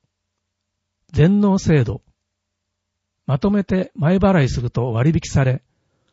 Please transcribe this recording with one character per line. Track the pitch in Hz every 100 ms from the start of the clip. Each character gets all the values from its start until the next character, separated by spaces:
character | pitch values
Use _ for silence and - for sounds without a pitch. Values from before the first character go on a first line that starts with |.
| _ _ _ _ _ _ _ _ _ _ _
全 | 143 165 208
納 | 208 190
制 | - 151
度。 | 107 98 _ _ _ _ _ _ _ _ _ _ _ _ -
ま | 135
と | 202
め | 202
て | - 185 - 247
前 | 156 190
払 | 196 180
い | 127
す | 127
る | 120
と | - 123
割 | 113 147
引 | 156 -
さ | 147
れ、 | 131 127 _ _ _ _ _